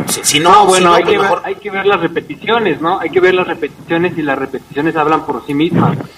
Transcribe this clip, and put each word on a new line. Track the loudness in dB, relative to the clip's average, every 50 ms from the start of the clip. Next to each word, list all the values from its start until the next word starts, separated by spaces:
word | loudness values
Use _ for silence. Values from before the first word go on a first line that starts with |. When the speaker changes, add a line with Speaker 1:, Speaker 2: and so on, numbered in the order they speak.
| 0 -2
Speaker 1:
Si, | -6 -4 -4
si | -2 0 2
no, | 4 4 6
Speaker 2:
No, | 6 6
bueno, | 4 4 4 4
Speaker 1:
si | 4
no, | 4
Speaker 2:
hay | 4 4
Speaker 1:
pues | 2 0
Speaker 2:
que | 0
ver, | 2 0
Speaker 1:
mejor. | -2 -2 -4
Speaker 2:
hay | -8 -10
que | -10 -10 -8
ver | -8 -2 0
las | 0 0 2
repeticiones, | 0 -4 -4 -6 -8 -8 -14 -10 -4 -2 -2 0 0 0 -2 -2
¿no? | -2 -2 -2 -2
Hay | -4 -2
que | 0 4
ver | 4 4 4
las | 2 0
repeticiones | -2 -4 -6 -6 -8 -8 -14 -8 -4 -2 0 0 0 -2
y | -2 -2
las | -2 -2 -2
repeticiones | -4 -6 -8 -12 -12 -8 -6 -2 -2 0 0
hablan | 0 0 0 0 0 -2
por | -4 -6 -6 -6
sí | -4 -2
mismas, | -2 0 0 2 2 2 2 0 -2 -6 -10 -14